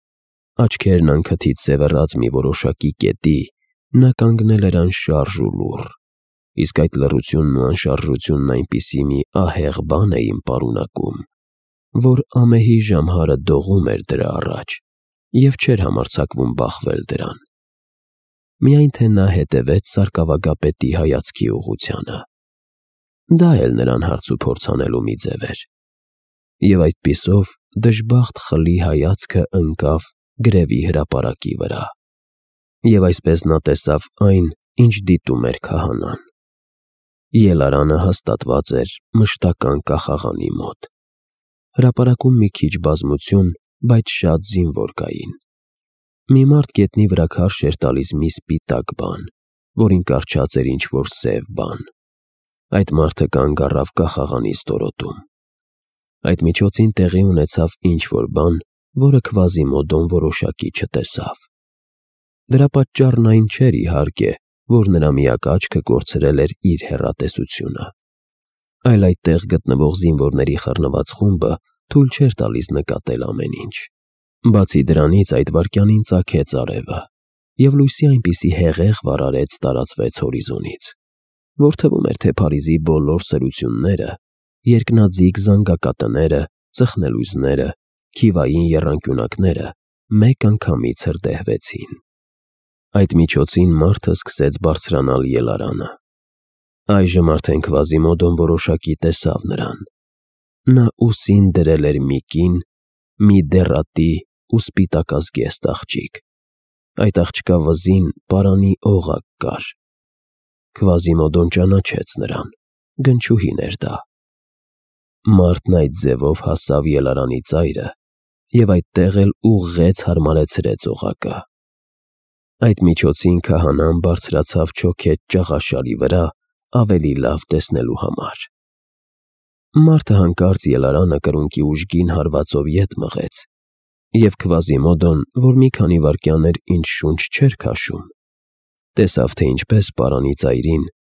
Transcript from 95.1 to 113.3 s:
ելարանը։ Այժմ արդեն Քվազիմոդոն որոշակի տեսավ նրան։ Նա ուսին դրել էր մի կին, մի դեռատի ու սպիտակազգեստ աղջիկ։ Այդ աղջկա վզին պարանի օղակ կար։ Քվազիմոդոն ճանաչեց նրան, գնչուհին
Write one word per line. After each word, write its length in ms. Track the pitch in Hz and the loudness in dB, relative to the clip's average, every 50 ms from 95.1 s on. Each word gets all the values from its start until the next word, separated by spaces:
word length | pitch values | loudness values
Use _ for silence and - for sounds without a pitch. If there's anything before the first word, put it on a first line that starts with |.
| 65 65 65 | 0 0 -2
ելարանը։ 640 | 65 62 60 58 57 50 50 52 50 - - - - - - _ _ _ _ _ _ _ _ _ _ _ _ _ _ _ _ _ - | -2 -2 -2 -2 -2 -4 -4 -6 -6 -8 -8 -10 -12 -14 -18 _ _ _ _ _ _ _ _ _ _ _ _ _ _ _ _ _ 0
Այժմ 400 | 104 98 92 87 87 90 85 82 | 2 4 4 4 4 4 4 4
արդեն 320 | 78 - - - 71 80 - | 2 0 0 -2 -2 -2 -2
Քվազիմոդոն 680 | - 73 73 73 76 76 80 80 82 85 80 90 87 85 | 0 0 0 0 2 2 2 2 2 2 2 2 0 2
որոշակի 600 | 82 85 80 82 82 - - 80 78 - 80 76 | 2 2 0 0 0 0 -2 -2 -2 -2 -4 -4
տեսավ 480 | - - 82 82 - - 80 - - - | -2 -2 -2 -2 -2 -2 -2 -4 -4 -6
նրան։ 400 | 90 - - - - - - - - _ _ _ _ _ _ _ _ _ _ _ _ _ _ _ | -8 -6 -6 -8 -8 -10 -12 -18 -20 _ _ _ _ _ _ _ _ _ _ _ _ _ _ _
Նա 160 | 131 127 127 120 113 - | 4 4 6 4 4 2
ուսին 480 | - 117 117 107 - - - 101 101 98 95 | 0 0 0 0 -2 0 2 4 4 4 4
դրել 360 | 82 87 80 78 80 78 73 | 4 2 2 2 2 2 2
էր 120 | 76 73 69 | 0 0 0
մի 180 | 67 67 67 65 | -2 -2 -4 -4
կին, 360 | - - - 78 87 90 90 87 - _ _ _ _ _ _ _ _ _ _ - | -6 -6 -2 0 0 0 0 -2 -4 _ _ _ _ _ _ _ _ _ _ 2
մի 180 | 104 104 101 98 80 | 4 4 6 4 4
դեռատի 680 | 69 95 92 87 85 - 76 - - - 82 80 82 82 - - _ _ _ _ | 4 2 2 4 2 2 -2 -2 -2 -2 0 0 0 0 -2 -6 _ _ _ _
ու 120 | _ 113 113 | _ -2 -2
սպիտակազգեստ 1120 | - - - 98 95 - - 78 - - 71 73 73 - - - 55 - - - - - | -2 -2 -2 -2 0 0 0 -2 -2 -2 -2 -4 -4 -4 -4 -4 -4 -4 -4 -4 -4 -4
աղջիկ։ 480 | - - - - - - - - - - _ _ _ _ _ _ _ _ _ _ _ _ _ _ _ | -4 -6 -8 -10 -10 -8 -10 -10 -14 -20 _ _ _ _ _ _ _ _ _ _ _ _ _ _ _
Այդ 240 | - - 104 - 90 | -2 0 0 2 2
աղջկա 380 | 87 - - - - - 90 85 | 0 0 -2 -4 -2 0 2 2
վզին 500 | 76 80 82 82 90 92 95 95 87 73 - - _ | 2 0 0 0 0 0 2 2 2 0 -4 -6 _
պարանի 500 | - 95 98 98 98 95 98 98 98 95 - | -2 0 2 2 2 2 2 2 2 0 0
օղակ 440 | - 107 101 92 - - - - - _ _ | 2 2 2 2 0 -2 -6 -6 -8 _ _
կար։ 320 | - - - - - - - - _ _ _ _ _ _ _ _ _ _ _ _ _ _ _ _ _ _ _ - | -10 -8 -8 -8 -8 -10 -16 -18 _ _ _ _ _ _ _ _ _ _ _ _ _ _ _ _ _ _ _ -6
Քվազիմոդոն 800 | - 101 95 87 87 87 85 82 82 78 78 78 87 85 85 - | 0 2 2 2 2 2 0 2 2 2 2 2 0 0 0 2
ճանաչեց 640 | 90 90 95 98 98 - - - - - - - | 2 2 4 2 2 0 -2 -6 -8 -8 -8 -8
նրան, 340 | - - - - - - - - _ _ _ _ _ _ _ _ - | -8 -8 -8 -8 -10 -12 -14 -18 _ _ _ _ _ _ _ _ -2
գնչուհին 640 | 131 135 123 120 - - | 2 2 2 2 2 0